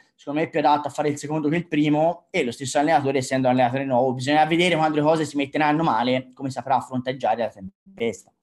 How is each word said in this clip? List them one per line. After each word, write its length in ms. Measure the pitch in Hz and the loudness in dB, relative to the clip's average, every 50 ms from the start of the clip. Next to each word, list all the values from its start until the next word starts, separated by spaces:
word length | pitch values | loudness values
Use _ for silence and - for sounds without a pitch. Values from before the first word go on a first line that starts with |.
| _ _ _ | _ _ _
secondo 260 | _ - - 143 151 | _ -14 -8 -4 -4
me, 60 | 165 | -4
è 40 | 160 | -2
più 80 | - 160 | -2 0
adatto 300 | 147 151 147 147 143 139 | 2 2 2 2 0 -6
a 20 | |
fare 180 | - - 147 151 | -6 -4 -2 -2
il 80 | 147 | -2
secondo 320 | 147 - 143 151 160 147 147 | -4 -6 -6 -6 -2 -2 0
che 80 | 151 | -2
il 100 | 175 170 | -2 -4
primo, 600 | - - 151 147 151 147 151 156 165 175 170 _ _ | -2 0 0 2 2 2 2 2 0 0 -4 _ _
e 160 | - 185 147 | -4 -2 -2
lo 80 | 117 117 | -2 -4
stesso 260 | - 143 127 - 147 | -8 -10 -4 0 0
allenatore, 380 | 147 156 165 147 127 135 - | 2 4 2 2 2 2 0
essendo 320 | 120 127 - 135 131 131 127 | 0 -2 0 -2 0 2 2
un 60 | 127 | 4
allenatore 320 | 127 127 120 123 139 139 | 4 2 2 2 -2 -2
nuovo, 260 | 135 131 120 131 131 123 | 0 0 2 2 2 0
bisogna 320 | 127 123 139 147 151 156 | -2 -2 0 2 2 4
vedere 320 | 156 170 165 175 180 170 | 2 2 2 2 2 2
quando 200 | 156 160 156 151 | 2 2 0 0
le 60 | 147 147 | 2 2
cose 220 | 151 165 160 156 | 2 2 2 0
si 140 | 147 - 143 | -2 -2 -4
metteranno 440 | 143 139 - 147 156 151 151 156 165 | -4 -4 -2 0 2 2 2 2 2
male, 480 | 151 117 110 120 127 127 131 - - - | 0 0 0 0 0 0 -2 -2 -6 -14
come 160 | - 135 135 | -10 -10 -8
saprà 280 | 131 127 120 135 131 123 | -8 -8 -4 0 0 0
fronteggiare 600 | 123 - 131 127 123 131 131 135 123 107 113 117 | 0 -2 -6 -6 -4 -6 -6 -4 -2 -2 0 0
la 80 | 113 107 | -2 -6
tempesta. 840 | - 104 98 95 - _ _ - 98 98 117 117 101 - - _ _ _ | -6 -10 -16 -18 -18 _ _ -20 -10 -6 -4 -4 -4 -6 -12 _ _ _